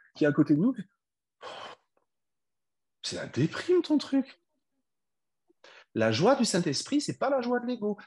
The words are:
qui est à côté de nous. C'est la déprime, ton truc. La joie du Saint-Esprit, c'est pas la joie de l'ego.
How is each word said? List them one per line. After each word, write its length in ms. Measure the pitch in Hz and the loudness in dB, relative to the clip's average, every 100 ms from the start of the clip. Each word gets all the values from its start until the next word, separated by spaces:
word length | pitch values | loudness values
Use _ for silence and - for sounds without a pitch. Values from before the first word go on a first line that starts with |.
| _ | _
qui 100 | - | 0
est 20 | 147 | 0
à 60 | |
côté 220 | 151 151 | 4 4
de 60 | 147 | 4
nous. 140 | 208 247 180 _ _ _ _ _ - - - - _ _ _ _ _ _ _ _ _ _ _ _ | 2 0 -10 _ _ _ _ _ -16 -14 -16 -18 _ _ _ _ _ _ _ _ _ _ _ _
C'est 140 | - - | -10 -10
la 100 | 87 | -8
déprime, 560 | - 147 - - 359 | -2 -2 -2 0 2
ton 160 | - 302 | 4 0
truc. 420 | - 269 262 - _ _ _ _ _ _ _ _ _ _ _ _ - - _ | 2 -2 -2 -8 _ _ _ _ _ _ _ _ _ _ _ _ -20 -20 _
La 160 | - 110 | -2 0
joie 240 | 110 175 269 | 2 4 4
du 80 | |
Saint-Esprit, 560 | 226 185 170 135 - 294 | 2 0 0 -4 -2 -4
c'est 180 | - 135 | -2 -4
pas 120 | 247 | -2
la 100 | 277 | -2
joie 200 | 240 240 | 0 -2
de 60 | 240 | -4
l'ego. 320 | 240 208 202 | -6 -4 -6